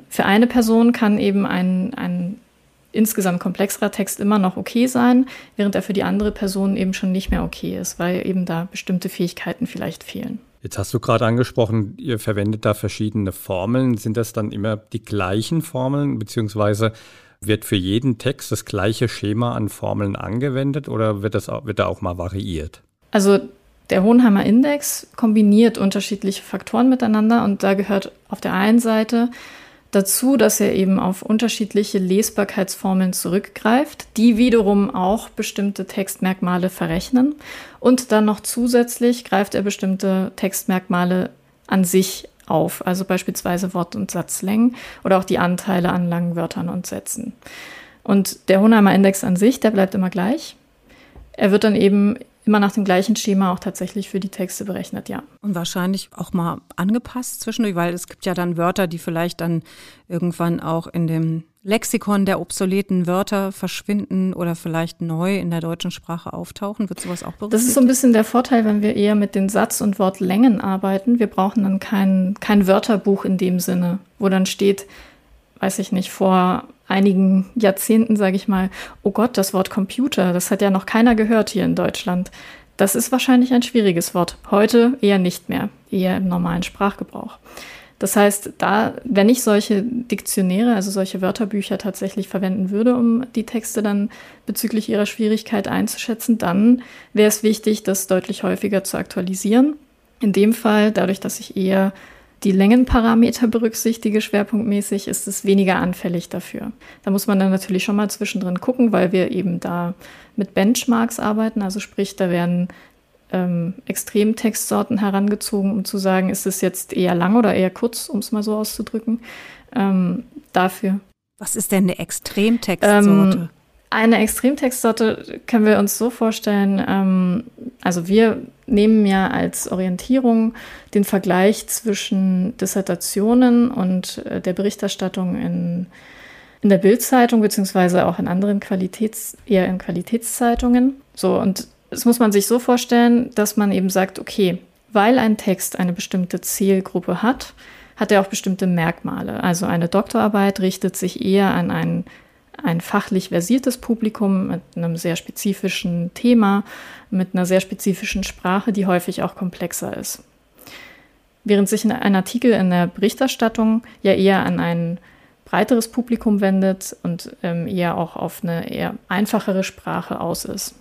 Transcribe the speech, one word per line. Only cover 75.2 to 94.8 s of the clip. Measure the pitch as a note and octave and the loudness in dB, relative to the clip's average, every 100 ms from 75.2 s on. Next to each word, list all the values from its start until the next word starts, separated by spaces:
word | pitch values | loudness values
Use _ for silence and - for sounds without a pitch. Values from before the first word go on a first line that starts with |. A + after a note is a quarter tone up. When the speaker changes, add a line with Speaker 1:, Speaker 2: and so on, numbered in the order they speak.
| _ _ _ _ | _ _ _ _
Speaker 1:
weiß | F#3+ - | -4 -4
ich | F#3+ | -4
nicht, | F#3 F#3 | -4 -4
vor | - F#3+ F#3 F3+ - - _ _ | 0 2 4 2 0 -4 _ _
einigen | F#3+ G3+ F#3+ F#3+ F#3+ F#3+ A#3+ | 2 4 4 4 4 2 0
Jahrzehnten, | G3+ G3 - A3 A3+ G#3 | 2 2 2 4 4 2
sage | F#3+ G3 | 2 0
ich | - | 0
mal, | F#3+ F#3+ - - - | 0 -2 -6 -16 -4
„Oh | G#3 | -2
Gott, | G3+ A#3+ - | 0 0 2
das | F#3+ | 0
Wort | F#3+ - | 0 -2
Computer, | - F#3+ - C#4+ - F#3 | -2 -4 -2 -2 0 0
das | F3 - | 0 -2
hat | G3 | 0
ja | G3+ | 2
noch | F#3+ - | 0 0
keiner | A3 A#3+ | 2 4
gehört | A3+ G#3+ A3 G#3 | 4 4 2 2
hier | G3 E3+ | 0 0
in | E3+ | 0
Deutschland.“ | F3 - - F3+ F#3 - - - _ - | -2 -4 -4 -4 -4 -10 -20 -20 _ -2
Das | G3 - | 0 0
ist | - | 0
wahrscheinlich | B3+ - B3 B3+ | 0 4 4 6
ein | B3 | 2
schwieriges | A#3+ A#3 G3+ E3+ - F3+ | 2 2 2 2 -2 -2
Wort. | E3+ - - | -2 -4 -2
Heute | G3 A3 A#3+ A#3 C4+ | 2 4 6 4 4
eher | G3+ G3 | 2 2
nicht | F3+ - - | 2 -2 -6
mehr, | - G3+ - _ | -4 -4 -8 _
eher | G3 F#3 F#3+ | -2 0 0
im | F#3+ | 0
normalen | F3 F3 E3+ | 0 0 -2
Sprachgebrauch. | F3+ - G3+ - - - - - - - - - - _ | -4 -2 -2 -2 -10 -10 -14 -16 -20 -20 -20 -20 -20 _
Das | G3 G#3 | -2 4
heißt, | G3+ G3+ - - | 2 2 -8 -4
da, | F#3 G3+ A3+ - | 0 0 0 -4
wenn | - G3 G3+ | -2 2 4
ich | B3+ | 4
solche | - G#3 - G3+ | 4 2 2 -2
Diktionäre, | B3 A#3+ - G3+ - - F#3 F#3 A#3+ | -2 -6 -4 -6 -4 -2 0 2 2
also | A3 G3 | 0 -2
solche | G3 F#3+ F#3+ | -2 -4 -2
Wörterbücher | F#3 - G3+ G3+ - F#3 | -4 -2 -4 -4 -4 -4
tatsächlich | G3+ - F#3+ G3+ F#3+ | -6 -6 -6 -6 -6
verwenden | F#3+ F#3+ F#3+ F#3+ | -4 -2 -2 -2
würde, | G3+ A#3 B3 | 2 2 2
um | A#3 A3+ B3+ A3+ | 2 0 -2 -6
die | G#3+ | -4
Texte | A3+ - A3+ | -6 -4 -4
dann | G#3 G3+ G#3 - - - - | 0 0 -2 -8 -20 -14 -8
bezüglich | G3+ A3 A3 | -6 -2 -2